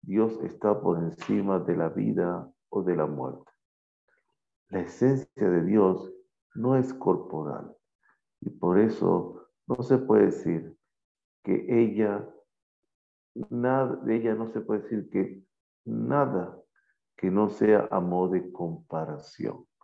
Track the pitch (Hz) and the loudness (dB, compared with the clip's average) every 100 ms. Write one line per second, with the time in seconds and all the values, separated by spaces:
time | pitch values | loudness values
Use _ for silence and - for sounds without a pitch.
0 | 85 98 113 - 85 - 104 104 90 85 | -2 0 0 -2 -8 -2 0 2 0 0
1 | 82 - - 104 98 95 90 90 80 92 | -2 -6 -2 0 0 0 0 0 -2 -2
2 | 110 82 87 87 - _ _ 101 90 82 | -2 0 -2 -4 -10 _ _ -4 0 0
3 | 76 73 65 65 - _ _ _ _ _ | -2 -4 -8 -10 -18 _ _ _ _ _
4 | _ _ _ _ _ _ _ 98 87 - | _ _ _ _ _ _ _ -8 -6 2
5 | 127 135 - - 98 87 87 107 95 92 | 2 2 -4 0 2 4 4 4 4 2
6 | - - _ _ _ - 123 135 127 - | -6 -18 _ _ _ -4 2 2 0 -2
7 | 98 87 - 78 76 - - - _ _ | 0 0 -2 -8 -8 -10 -12 -20 _ _
8 | _ _ _ _ - - 87 92 113 - | _ _ _ _ -12 -2 4 6 4 2
9 | 90 87 - - - _ - 123 123 131 | 2 2 -2 -14 -20 _ -8 -6 2 2
10 | - 107 98 85 85 80 - - _ _ | 6 6 6 2 -4 -4 -6 -20 _ _
11 | _ _ _ _ - 101 - 117 110 101 | _ _ _ _ -2 -2 2 2 2 2
12 | 107 101 - - _ _ _ _ _ _ | 0 -2 -8 -20 _ _ _ _ _ _
13 | _ _ _ 123 120 120 127 131 131 - | _ _ _ -12 -8 -2 0 2 0 -2
14 | 110 113 113 107 113 107 - 104 - 110 | -2 0 0 -2 -4 -6 -2 -4 -2 -6
15 | - - 95 - _ _ _ _ 113 113 | -2 -2 -2 -6 _ _ _ _ -8 -4
16 | 117 143 135 92 90 - _ _ _ _ | 0 0 2 -2 -6 -12 _ _ _ _
17 | _ - 92 95 104 104 107 104 - 95 | _ -4 0 2 0 2 4 6 4 -2
18 | 90 90 92 92 - - 85 80 - 82 | 0 0 0 0 -4 -8 -8 -8 -8 -6
19 | 80 151 - - - - - _ | -6 -10 -14 -10 -8 -8 -20 _